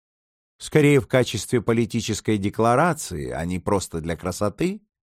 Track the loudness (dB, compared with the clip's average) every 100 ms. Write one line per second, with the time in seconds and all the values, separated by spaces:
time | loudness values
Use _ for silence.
0 | _ _ _ _ _ _ -2 4 6 4
1 | 4 2 2 -2 -2 -2 0 0 0 -2
2 | -4 -4 -2 -2 -2 0 2 4 2 0
3 | -6 -8 -6 -6 -4 -4 -2 -2 -2 -6
4 | -6 -6 -6 -4 -4 -2 -2 -4 -12 _
5 | _ _